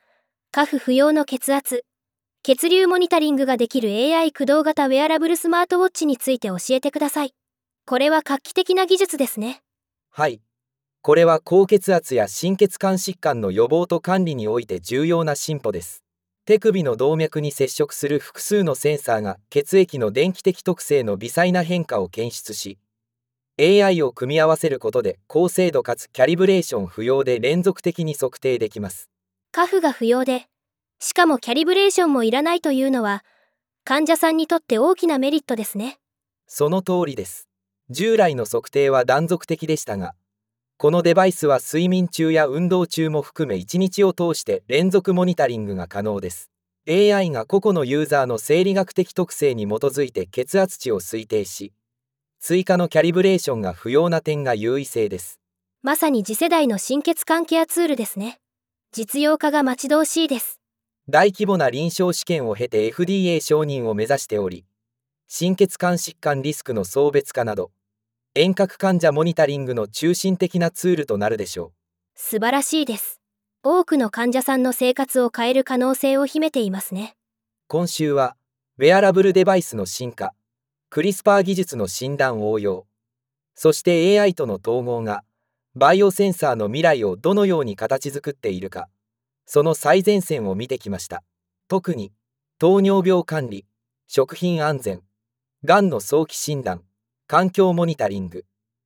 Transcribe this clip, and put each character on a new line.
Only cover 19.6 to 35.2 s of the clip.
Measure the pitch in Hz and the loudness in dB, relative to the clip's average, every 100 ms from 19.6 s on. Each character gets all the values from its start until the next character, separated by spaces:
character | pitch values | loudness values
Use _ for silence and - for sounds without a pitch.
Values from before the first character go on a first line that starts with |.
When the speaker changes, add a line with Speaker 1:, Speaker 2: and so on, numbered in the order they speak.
| 143 190 | 2 2
Speaker 2:
液 | 180 135 | 2 0
の | 107 | -2
電 | 120 180 | 0 0
気 | 180 | 0
的 | 196 175 | -2 -2
特 | - 170 | -4 -4
性 | - 143 | 0 0
の | 110 98 | 0 -4
微 | 117 | -4
細 | - 180 | 0 2
な | 180 | 2
変 | 170 180 | 0 -2
化 | 156 110 | -2 -4
を | 92 | -4
検 | - 117 | -6 -8
出 | - - | -8 -12
し、 | 104 98 98 _ _ _ _ _ _ _ - | -12 -12 -14 _ _ _ _ _ _ _ 2
エ | 160 202 | 4 6
ー | 196 | 4
ア | |
イ | 175 | 2
を | 135 | 0
組 | - 127 156 | -2 -2 2
み | |
合 | 160 | 2
わ | 156 | 2
せ | 160 | 0
る | 131 | -2
こ | 110 | -2
と | 123 | -2
で | 104 - _ | -2 -6 _
高 | 156 180 | 0 0
精 | - 180 | 2 2
度 | 139 | 0
か | 120 120 | -2 -6
つ | - | -8
キ | - | 0
ャ | 135 | 2
リ | 175 | 4
ブ | 190 | 2
レ | 190 | 2
ー | |
シ | - 117 | 0 -6
ョ | |
ン | 90 | -6
不 | - 117 | -4 0
要 | 139 | 0
で | 135 120 | 2 0
連 | 127 170 | 0 2
続 | 185 - | 0 0
的 | 180 170 156 | -4 -4 -6
に | |
測 | 147 127 - | -4 -6 -4
定 | 135 120 | -2 -2
で | 110 | -2
き | 110 | -6
ま | 98 | -10
す。 | - - _ _ _ _ | -12 -18 _ _ _ _
Speaker 1:
カ | - 349 | -2 0
フ | 381 | 2
が | 320 | 0
不 | - 226 | 0 0
要 | 247 262 | 0 0
で、 | 254 - _ _ _ _ _ | -4 -8 _ _ _ _ _
し | - | -4
か | - 339 | 2 2
も | 254 | 2
キ | - | 0
ャ | |
リ | 262 320 | 0 2
ブ | 370 | 2
レ | 392 | 4
ー | |
シ | 392 | 4
ョ | 339 | 2
ン | |
も | 262 | 2
い | 226 | 2
ら | 254 | 0
な | 320 | 0
い | 349 | 0
と | 311 | 0
い | 262 | 0
う | 269 | 0
の | 254 | 0
は、 | 208 202 - _ _ _ _ _ | -2 -4 -10 _ _ _ _ _
患 | - 269 311 | -4 0 2
者 | 330 | 2
さ | 320 | 2
ん | 320 | 0
に | 320 | 0
と | 339 | -2
っ | |
て | - 220 | 0 2
大 | 294 370 | 2 2
き | 339 | 0
な | |
メ | 277 | 0